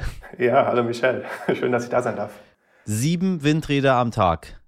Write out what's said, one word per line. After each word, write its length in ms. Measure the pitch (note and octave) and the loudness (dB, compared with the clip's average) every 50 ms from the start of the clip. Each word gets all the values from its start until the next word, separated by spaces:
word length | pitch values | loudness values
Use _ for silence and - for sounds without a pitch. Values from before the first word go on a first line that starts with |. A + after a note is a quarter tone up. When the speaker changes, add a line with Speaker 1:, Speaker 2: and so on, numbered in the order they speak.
| - - - - - - - - | -6 -8 -8 -10 -14 -16 -4 0
Speaker 1:
Ja, 280 | B2 A#2+ A#2+ C#3 A#2+ | 2 4 4 4 4
hallo 180 | A#2 A#2+ B2 A#2+ | 4 2 0 0
Michel. 400 | A#2 A#2 - - C3 A#2+ G#2+ - - - - | 0 -2 0 0 0 0 -2 -6 -10 -12 -6
<laughs> 160 | - - C#3+ - | -4 -2 -2 0
Schön, 140 | - B2+ | 0 0
dass 120 | B2 A#2+ A#2+ | 0 -2 -2
ich 40 | - | -2
da 140 | A#2+ B2 | -2 -2
sein 140 | B2 A#2+ G#2+ | -2 -2 -4
darf. 160 | G2 G#2 G#2+ - - - _ _ _ _ _ _ _ _ | -4 -8 -8 -10 -16 -20 _ _ _ _ _ _ _ _
Speaker 2:
Sieben 580 | - G#2+ G#2+ B2 D#3 E3+ F3 F3+ F#3+ F#3 D#3+ | -4 -2 0 0 0 0 0 0 0 0 2
Windräder 520 | C#3 D3 D3+ D#3+ C#3+ - C#3+ C#3 C3+ C3+ C3 | 2 2 2 2 0 0 0 2 4 4 4
am 160 | B2 B2 A#2 | 4 2 0
Tag. 500 | G#2 A2+ G2+ F2 E2 D#2+ - - - - - | 2 2 2 2 2 0 -4 -12 -20 -20 -20